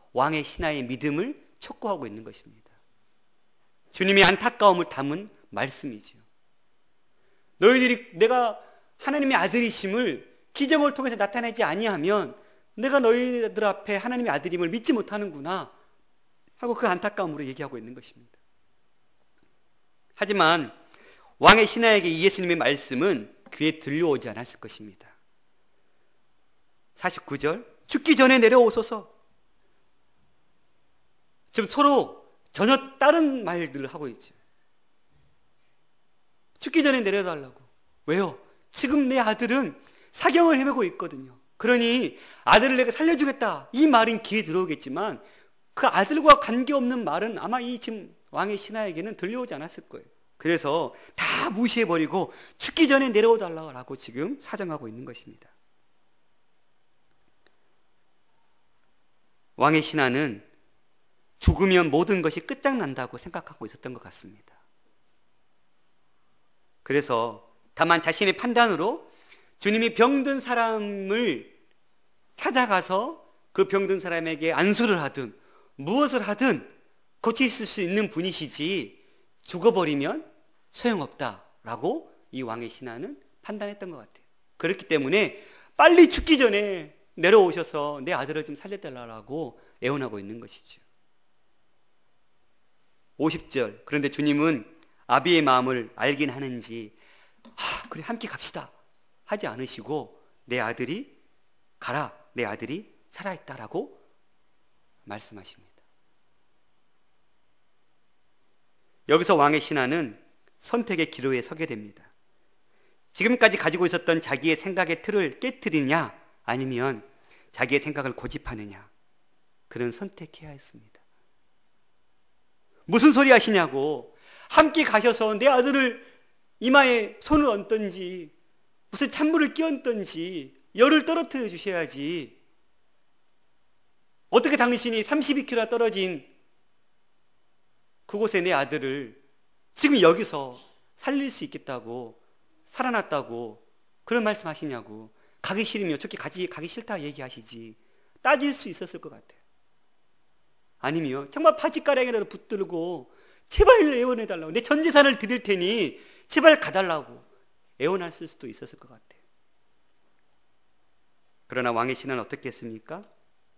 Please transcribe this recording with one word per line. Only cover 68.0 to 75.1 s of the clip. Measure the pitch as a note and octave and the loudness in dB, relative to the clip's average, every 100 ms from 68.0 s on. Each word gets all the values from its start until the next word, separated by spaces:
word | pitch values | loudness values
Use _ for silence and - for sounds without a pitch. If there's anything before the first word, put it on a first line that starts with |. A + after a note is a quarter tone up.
자신의 | E3 E3 G3 F#3 | 2 0 0 0
판단으로 | A#3+ A#3 A#3 E3 F#3+ D#4+ - _ - - _ _ | 0 2 2 2 -2 -4 -10 _ -20 -20 _ _
주님이 | G3+ A3 A3+ | 0 0 0
병든 | A3+ A#3+ C#4 C4+ C4+ | 4 4 4 0 -4
사람을 | B3 A#3+ A3+ A3 G#3 G3+ F#3+ A3 A#3 B2 - _ _ _ _ _ _ _ _ - | -2 -2 0 -2 -6 -8 -4 -2 0 -4 -10 _ _ _ _ _ _ _ _ -8
찾아가서 | - B3+ B3 F#3 E3+ F#3+ B3+ E4 - _ _ | -2 0 2 0 0 -4 -4 -10 -20 _ _
그 | - F#3+ | -2 0
병든 | G3 G3 F#3+ | 0 -2 -4
사람에게 | F3+ E3 E3 D#3 D#3+ | -4 -4 -4 -4 -2
안수를 | C#3+ F#3 G#3 A#3 F3+ | 2 2 4 2 0
하든 | C#3 | -2